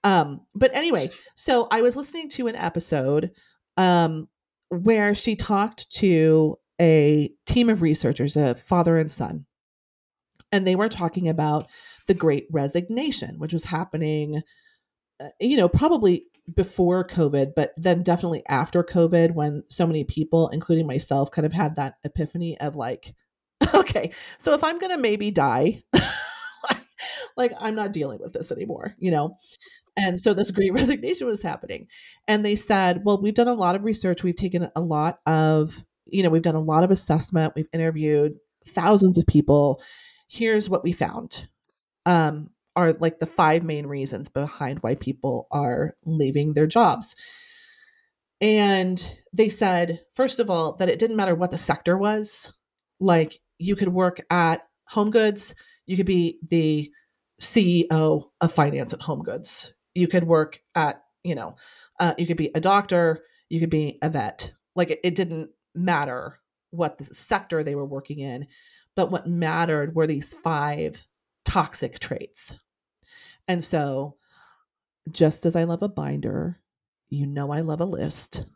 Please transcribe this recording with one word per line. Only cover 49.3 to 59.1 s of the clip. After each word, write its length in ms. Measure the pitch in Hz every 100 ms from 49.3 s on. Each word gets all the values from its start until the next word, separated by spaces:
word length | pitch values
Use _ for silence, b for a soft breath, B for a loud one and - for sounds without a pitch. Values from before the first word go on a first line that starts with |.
they 160 | - 220
said, 540 | - 202 175 170 165 _
first 280 | - 262 262
of 100 | 220
all, 240 | 175 160
that 140 | - 185
it 100 | 170
didn't 180 | 226 220
matter 180 | 190
what 160 | 165 180
the 80 | 170
sector 380 | - 139 - 185
was. 560 | 208 214 214 - - _ _ _ _ _
Like, 400 | 196 170 156 - _ _
you 180 | 175 196
could 120 | 190
work 320 | 180 185 180 -
at 320 | 175 165 165 - _ _
HomeGoods, 640 | - 208 226 214 202 - - b b -
you 100 | 185
could 100 | 185
be 320 | 180 170 - 165
the 440 | 170 156 151 147 b b b _ _
C 400 | - 233 185 175
E 60 | 170
O 400 | 160 156 151 - _
of 120 | 170
finance 400 | - 147 143 127
at 80 | 165
HomeGoods. 720 | -